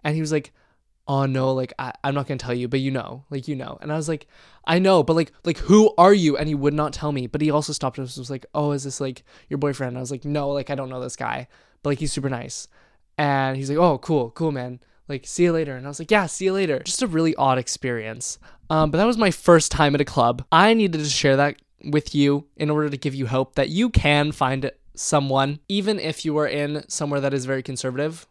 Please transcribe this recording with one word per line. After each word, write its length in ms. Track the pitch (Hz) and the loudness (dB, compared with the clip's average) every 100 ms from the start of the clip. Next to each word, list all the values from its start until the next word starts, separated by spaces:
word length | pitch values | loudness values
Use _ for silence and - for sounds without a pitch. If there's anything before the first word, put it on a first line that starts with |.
And 140 | 151 156 | -2 -2
he 60 | |
was 100 | 156 | 0
like, 220 | 151 - _ _ _ _ _ - | -2 -4 _ _ _ _ _ -4
"Oh, 180 | 139 135 | 0 0
no, 280 | 131 131 | 0 0
like, 200 | 131 127 - | -2 -4 -8
I, 120 | 127 - | -10 -6
I'm 100 | 139 | -4
not 140 | 143 135 | -2 -4
gonna 100 | 135 | -8
tell 160 | 127 | -4
you, 140 | 123 123 | -4 -2
but 140 | 135 | -2
you 100 | 135 | -2
know, 320 | 131 - 131 - | -4 -6 -14 -10
like, 160 | 143 127 | -10 -8
you 80 | 135 | -8
know." 240 | 131 - | -10 -12
And 100 | 151 | -6
I 40 | 151 | -6
was 120 | 151 | -4
like, 200 | 156 - _ - _ - | -6 -8 _ -20 _ 2
"I 120 | 170 | 4
know, 220 | 185 185 | 6 6
but, 140 | 139 165 | 6 2
like, 160 | 165 _ | 0 _
like, 140 | - 156 | -4 -4
who 360 | - 208 214 - | 6 8 8 8
are 160 | 180 | 8
you?" 240 | 202 160 139 | 8 4 2
And 100 | 151 | -2
he 80 | 147 | 0
would 180 | 139 | 0
not 200 | 151 151 | 0 -4
tell 180 | - 151 | -4 -4
me, 140 | 139 123 | -4 -4
but 160 | 147 | -2
he 80 | 151 | 0
also 240 | 147 147 | 0 -2
stopped 240 | 151 135 131 | -6 -6 -6
us 180 | 131 131 | -12 -12
and 60 | |
was 80 | 123 | -10
like, 160 | 135 - | -10 -6
"Oh, 200 | 147 147 | -4 -2
is 100 | 143 | -2
this, 160 | 139 - | -6 -6
like, 240 | 135 127 _ - _ | -8 -8 _ -20 _
your 80 | 143 | -4
boyfriend?" 320 | 143 135 127 | -4 -2 -6
And 60 | 123 | -6
I 40 | |
was 100 | 127 | -10
like, 140 | 135 147 | -8 -4
"No, 240 | 147 143 | -4 -2
like, 200 | 143 131 | -4 -4
I 60 | 139 | -8
don't 140 | 131 | -8
know 120 | 127 | -8
this 140 | 127 - | -10 -8
guy, 320 | 120 123 123 _ _ _ | -6 -6 -10 _ _ _
but, 100 | 143 | -4
like, 80 | 139 | -2
he's 140 | 151 | -4
super 160 | - 135 | -4 -4
nice." 380 | 123 123 - - _ _ _ _ - | -6 -8 -14 -16 _ _ _ _ -2
And 400 | 147 139 135 135 | 0 0 0 -4
he's 120 | 135 | -2
like, 100 | 147 | 2
"Oh, 180 | 175 135 | 4 2
cool, 320 | - 156 117 | 0 0 0
cool, 200 | - 160 | -4 -4
man. 300 | 139 123 123 _ _ - | -4 -8 -12 _ _ -12
Like, 180 | 139 - | -12 -10
see 200 | - 175 | 0 2
you 60 | |
later." 240 | 165 151 127 | 2 -2 -8
And 120 | 139 | -12
I 20 | |
was 80 | 143 | -12
like, 140 | 160 | 0
"Yeah, 160 | 214 175 | 0 0
see 180 | - 190 | -2 -2
you 80 | |
later." 260 | 190 185 135 - | 0 0 -2 -4
Just 160 | - | -4
a 60 | 247 | -2
really 260 | 160 165 - | 2 0 2
odd 220 | 135 127 | 2 2
experience. 800 | 123 - 135 117 110 113 - - - - - | -2 -6 -6 -6 -8 -10 -12 -12 -18 -20 0
Um, 220 | 160 156 | 2 2
but 80 | 156 | 4
that 80 | 220 | 2
was 100 | 226 | 4
my 140 | 214 | 2
first 400 | - - 170 - | 2 6 6 6
time 240 | - 147 143 | 2 2 2
at 60 | |
a 40 | 143 | 0
club. 400 | - 120 123 - | 2 2 0 2
I 240 | 165 202 226 | 6 6 4
needed 240 | 202 165 | 2 0
to 100 | 151 | -2
share 260 | 139 147 135 | 0 2 4
that 180 | 143 - _ _ | 2 -2 _ _
with 300 | - 147 - | -2 -2 0
you 320 | 147 143 143 143 _ | 2 2 2 -4 _
in 140 | 151 | -2
order 180 | 151 151 | 0 -2
to 100 | 139 | -4
give 180 | 147 135 | -6 -4
you 100 | 127 | -2
hope 300 | 127 131 - | -2 -2 -2
that 140 | 139 | -2
you 200 | 165 240 | 0 2
can 420 | - 147 147 147 | 2 2 2 0
find 400 | 147 131 135 131 - - | 0 -2 0 -6 -10 -20
someone, 680 | - - 151 139 135 139 147 _ | -12 0 0 2 0 0 -4 _
even 300 | 202 196 208 | -4 -2 -2
if 260 | 156 156 | -4 -6
you 140 | 160 151 | -4 -2
are 100 | 147 | -2
in 360 | 147 147 151 - | -2 -4 -6 -8
somewhere 340 | - 147 143 | -8 -4 -2
that 120 | 139 | -2
is 140 | 139 127 | -4 -4
very 160 | 135 | -6
conservative. 640 | 127 131 131 127 151 165 - | -6 -8 -6 -4 -6 -6 -20